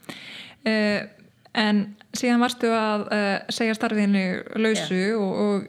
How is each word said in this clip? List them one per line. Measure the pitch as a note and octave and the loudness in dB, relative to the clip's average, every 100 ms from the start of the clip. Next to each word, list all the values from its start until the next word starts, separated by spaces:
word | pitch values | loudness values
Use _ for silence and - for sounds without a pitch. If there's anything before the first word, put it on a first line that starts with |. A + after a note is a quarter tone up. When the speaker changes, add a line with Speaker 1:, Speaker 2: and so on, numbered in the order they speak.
| - - - - - - | -18 -18 -16 -18 -18 -8
Speaker 1:
Eh, | A3+ A3 G#3 G#3 - - - _ _ | -2 0 2 0 -4 -12 -20 _ _
en | - G#3+ G#3 G3 - - | -2 2 2 0 -6 -14
síðan | - B3 A#3+ | -4 0 2
varstu | B3 B3 A#3 | 2 0 0
að, | A3+ G#3+ G#3 - | 2 0 -2 -2
eh, | G#3 G3+ G3 - | 0 0 0 -4
segja | - A3+ A3 | -2 -2 0
starfinu | - G#3+ G3+ G3 F#3 F3+ - - | 0 2 4 4 2 -2 -4 0
lausu | A3 G#3 D#3 F#3 | 0 0 0 0
Speaker 2:
Já. | G3 | 2
Speaker 1:
og, | A3+ G3 | 0 0
og, | G3+ G#3 G3+ | 0 2 0